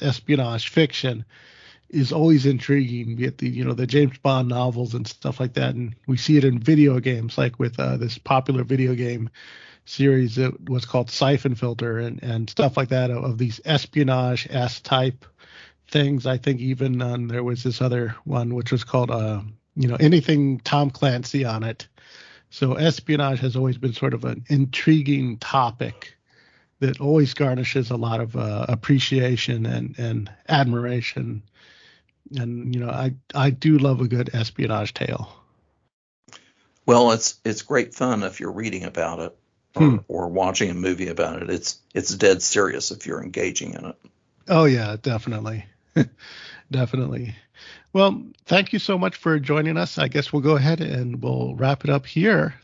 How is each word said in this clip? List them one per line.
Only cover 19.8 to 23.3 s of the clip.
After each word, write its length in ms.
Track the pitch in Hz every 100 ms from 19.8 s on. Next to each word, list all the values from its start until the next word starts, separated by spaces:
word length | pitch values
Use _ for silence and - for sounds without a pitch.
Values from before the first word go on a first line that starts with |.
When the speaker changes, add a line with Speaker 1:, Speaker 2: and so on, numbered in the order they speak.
| 123
Speaker 1:
know, 80 | 120
anything 640 | 156 170 151 147 139 127
Tom 300 | - 147 143
Clancy 560 | - 143 123 120 143 123
on 160 | 110
it. 260 | 113 110 - _ - - - - _
So 240 | - 131
espionage 640 | 131 160 - - 147 139